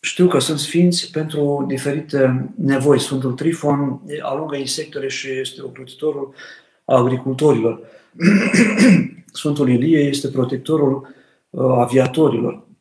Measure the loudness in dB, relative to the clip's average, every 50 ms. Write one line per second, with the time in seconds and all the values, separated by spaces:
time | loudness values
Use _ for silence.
0 | -8 -8 -4 -2 -2 -2 0 -2 -4 -4 -6 -6 -8 -6 -2 0 0 0 0 -2
1 | -6 -8 -8 -8 -8 -6 -6 -4 -4 -4 -4 -4 -6 -6 -6 -6 -6 -6 -6 -6
2 | -8 -6 -2 0 2 2 2 0 -4 -8 -8 -6 -2 -2 0 0 4 4 4 4
3 | 2 -2 -6 -4 -4 -4 -6 -2 -4 -4 -4 -2 -2 -2 0 0 -2 -4 -4 -8
4 | -10 -12 -12 -8 -8 -6 -6 -6 -6 -6 -6 -8 -6 -6 -6 -8 -8 -10 -10 -8
5 | -8 -8 -8 -8 -8 -6 -6 -6 -6 -8 -10 -12 -16 -16 -16 -16 -20 -20 -14 -6
6 | -4 -4 -4 -4 -8 -10 -12 -20 -20 -20 -20 -20 _ _ _ _ _ 0 2 2
7 | 2 2 -2 -2 -4 -6 -4 2 2 2 2 4 2 -2 -2 -4 -12 -20 -20 -20
8 | _ _ _ 0 2 4 4 4 2 2 4 4 4 4 4 4 6 8 8 6
9 | 4 0 -6 -14 -20 _ _ -6 -4 -2 0 0 2 2 2 2 4 4 4 4
10 | 4 2 0 -2 -4 -4 -2 -2 -2 -2 -2 -8 -4 -2 0 2 2 2 2 0
11 | -6 -14 -20 -20 _ _ _ _ _ _ -8 -2 0 2 4 4 2 4 4 4
12 | 4 4 4 2 2 4 4 2 -2 -2 -4 -6 -14 _ -20 _